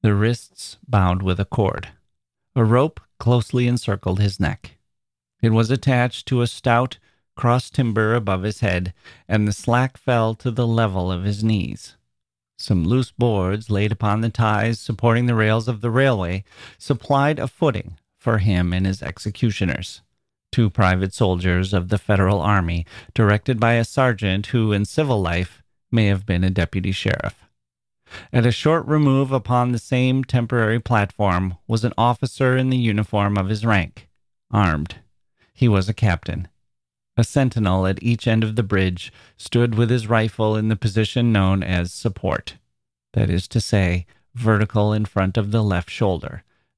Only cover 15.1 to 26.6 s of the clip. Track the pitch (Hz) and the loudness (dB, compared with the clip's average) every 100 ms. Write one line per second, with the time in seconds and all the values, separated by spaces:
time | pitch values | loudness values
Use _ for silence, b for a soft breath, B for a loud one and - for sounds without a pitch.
15.1 | 117 123 113 110 113 113 110 117 117 135 | 2 2 2 2 2 -2 -4 -2 2 2
16.1 | 110 87 95 - B B B - 123 - | 2 -2 -6 -8 B B B -6 -6 0
17.1 | 139 143 151 131 - 156 104 90 87 _ | 0 0 -2 -6 -2 -2 -2 -8 -16 _
18.1 | _ - 110 104 90 90 90 95 95 - | _ -2 2 2 2 2 0 0 -2 -8
19.1 | - 107 - 117 101 92 - 90 - _ | -10 -10 -2 -2 0 -2 -2 -8 -16 _
20.1 | _ _ _ - - 110 - 95 92 95 | _ _ _ -8 0 0 4 2 2 0
21.1 | - 101 90 90 87 92 98 90 104 - | 0 0 2 2 2 2 0 0 -4 0
22.1 | 101 95 101 85 101 85 85 85 B B | 2 4 2 2 2 2 -2 -6 B B
23.1 | - 104 104 - 117 117 117 113 - 131 | 0 2 2 0 0 2 2 0 0 0
24.1 | 101 101 95 104 120 110 104 104 - 147 | 0 -2 -2 -2 0 0 0 -2 -2 0
25.1 | 110 90 85 90 - _ _ - 117 104 | 0 0 -2 -4 -10 _ _ -4 0 2
26.1 | 95 104 87 92 92 | 0 0 0 0 0